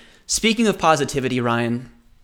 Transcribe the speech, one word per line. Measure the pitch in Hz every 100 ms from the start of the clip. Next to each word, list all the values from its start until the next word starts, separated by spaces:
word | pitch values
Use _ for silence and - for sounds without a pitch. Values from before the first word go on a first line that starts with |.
| - - -
speaking | - 220 220 220
of | -
positivity, | 165 151 131 139 127 123
Ryan, | 120 117 120 120 127 - _ _